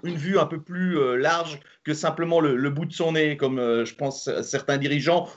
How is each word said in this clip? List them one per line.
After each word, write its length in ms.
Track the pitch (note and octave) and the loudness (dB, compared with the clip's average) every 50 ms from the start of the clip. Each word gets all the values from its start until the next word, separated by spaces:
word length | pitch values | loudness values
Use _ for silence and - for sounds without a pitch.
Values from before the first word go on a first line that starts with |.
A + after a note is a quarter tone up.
| - | -8
une 140 | E3+ F3 | -8 -6
vue 220 | D#3+ C#3+ F3 G3 F#3+ | -6 -4 0 2 2
un 80 | D#3 | 2
peu 140 | D3 E3+ E3 | 2 0 -8
plus, 380 | D#3 - F3 F3+ F3+ F#3 F3+ D#3 | -10 -10 -6 -2 -2 0 2 2
euh, 180 | C#3 B2+ B2 | 2 2 2
large 440 | B2 C3 D3+ E3 E3+ E3+ D#3+ D3+ C#3 - - - _ _ | 2 2 2 2 0 -2 -4 -8 -14 -16 -20 -20 _ _
que 100 | D3+ D#3 | -4 -4
simplement 460 | D3 - E3 D#3 D#3+ E3+ E3+ E3+ E3 | -2 0 -2 -2 -2 -2 2 4 4
le, 160 | D#3+ D3 C3 | 4 4 2
le 140 | A#2+ C3+ C#3+ | 2 0 0
bout 140 | C#3+ C#3+ E3+ | 0 -2 -4
de 80 | F3+ - | -6 -4
son 200 | - E3+ E3 D#3+ | -2 -2 0 2
nez, 240 | D#3 D3+ D3+ D3 | 4 2 2 2
comme, 220 | C#3+ C#3+ C3+ C3 C3 | 0 0 0 0 0
euh, 260 | B2 A#2+ A#2 A#2 A#2 | 0 2 2 2 0
je 100 | A2+ - | -2 -4
pense 340 | - D3 C#3 C3+ - - - B2 - A2 | -6 -6 -6 -6 -6 -6 -4 -4 -4 -4
certains 340 | - - C3+ - - C#3 | -4 -4 -4 0 0 0
dirigeants 520 | C#3 C#3 C#3+ C#3+ D3 C#3 D3+ E3+ F3 F3 - - | 0 0 0 0 0 2 4 2 2 2 -2 -12